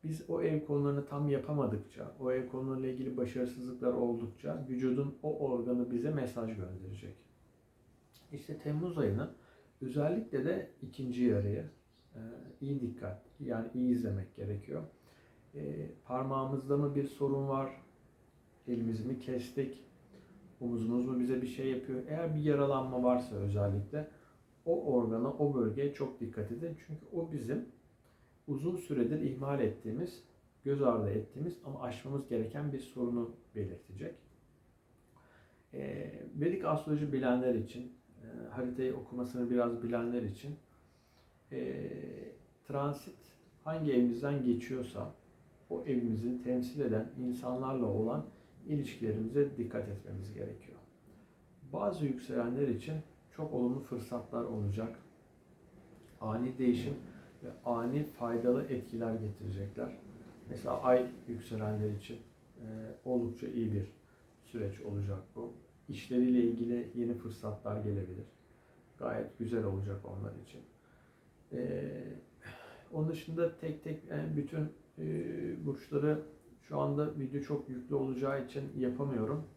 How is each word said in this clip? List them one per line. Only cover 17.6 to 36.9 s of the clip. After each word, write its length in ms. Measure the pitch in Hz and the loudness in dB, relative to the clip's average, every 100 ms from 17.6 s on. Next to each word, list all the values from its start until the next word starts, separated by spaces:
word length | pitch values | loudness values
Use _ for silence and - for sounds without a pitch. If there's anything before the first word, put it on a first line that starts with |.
| 131 - - - - - - _ - - - | -2 -6 -18 -20 -20 -20 -20 _ -20 -16 -2
Elimizi 400 | 117 113 110 120 | 0 0 0 -2
mi 120 | 131 | -4
kestik? 640 | - 123 - - 127 - - - - - - - - - | -2 -4 -2 -2 -2 -4 -16 -20 -20 -20 -20 -20 -20 -6
Omuzumuz 440 | 120 117 110 123 127 | -2 0 2 2 2
mu 140 | 123 | 2
bize 220 | 123 127 | 2 2
bir 60 | 123 | 0
şey 240 | - 135 | -2 0
yapıyor? 320 | 127 - 127 - | 0 -2 -6 -2
Eğer 280 | 156 165 151 | -2 0 2
bir 40 | |
yaralanma 640 | 151 139 139 135 131 127 | 4 6 6 4 2 4
varsa 320 | 123 123 - 104 | 6 6 2 -2
özellikle 720 | 98 101 101 101 98 147 151 - - - _ - 165 | 0 4 4 2 0 -4 -6 -12 -20 -20 _ -8 2
o 280 | 170 147 | 2 4
organa, 400 | 123 110 113 123 | 4 4 2 0
o 200 | - 143 | 4 4
bölgeye 400 | 135 110 135 143 | 4 2 2 0
çok 260 | - 127 - | 0 -4 -2
dikkat 320 | 107 107 101 | -6 -4 -4
edin. 260 | 120 165 160 - | -4 -4 -6 -10
Çünkü 180 | 151 - | -12 -6
o 180 | 170 165 | -4 -4
bizim 340 | 151 110 165 247 - - _ _ _ - _ - | -4 -2 -2 -4 -14 -20 _ _ _ -20 _ -4
uzun 280 | 135 160 180 | -2 0 -2
süredir 460 | - 151 226 151 | -2 2 2 2
ihmal 380 | 131 127 139 143 | 0 -2 -2 2
ettiğimiz, 640 | 110 - 110 120 175 - - _ _ _ | 0 0 -6 -4 -4 -8 -20 _ _ _
göz 180 | 135 139 | -2 4
ardı 280 | 131 110 101 | 4 4 2
ettiğimiz 480 | 104 101 135 170 170 143 | 0 -2 -4 -4 -4 -10
ama 160 | 135 | -6
aşmamız 460 | 123 - 139 139 - | -6 -6 -4 -6 -2
gereken 460 | 117 107 143 147 | -2 0 -2 -4
bir 60 | 135 | -4
sorunu 560 | - 123 120 120 117 - - 107 | -8 -2 0 0 -2 -6 -12 -4
belirtecek. 600 | 95 87 - 98 160 - - - _ - _ _ _ _ _ - - - - _ _ | -4 -6 -14 -10 -10 -10 -20 -20 _ -20 _ _ _ _ _ -20 -20 -20 -20 _ _
Ee, 400 | - - 143 - - - - | -8 -6 -6 -8 -10 -10 0
Vedik 300 | 165 190 156 | 2 2 2
astroloji 480 | 156 - | 0 2